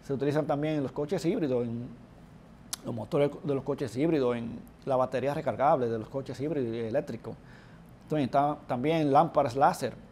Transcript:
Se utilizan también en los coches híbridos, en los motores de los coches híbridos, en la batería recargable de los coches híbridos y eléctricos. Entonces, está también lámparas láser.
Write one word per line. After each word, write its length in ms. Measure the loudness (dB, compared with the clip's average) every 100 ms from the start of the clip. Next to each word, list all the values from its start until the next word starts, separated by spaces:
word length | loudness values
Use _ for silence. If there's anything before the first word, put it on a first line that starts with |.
Se 100 | -4
utilizan 340 | -2 2 0 0
también 280 | 0 0
en 80 | 0
los 100 | -2
coches 320 | -4 -2 0
híbridos, 400 | 0 0 0 0
en 240 | 0 -6 -8 -14 -20 -20 -20 -20 -20 -20 -16 -12
los 100 | -8
motores 360 | -8 -2 2 2 0
de 120 | -4
los 100 | -2
coches 320 | -2 -4 -4 0
híbridos, 400 | 2 4 2 0
en 220 | -6 -10 -14 -12
la 120 | -2 0
batería 360 | 2 0 -2
recargable 560 | -2 -4 2 4 4 2
de 100 | -2
los 100 | -4
coches 300 | -8 -8 -6
híbridos 340 | -4 -2 -2
y 40 | -4
eléctricos. 560 | -2 -2 -2 -10 -10 -14 -18 -20 -20 -20 -20 -20
Entonces, 220 | -4 -2 2
está 300 | 2 2 -2 -4
también 460 | -2 2 2 6
lámparas 440 | 6 6 4 2 4
láser. 380 | 4 4 -6 -8 -18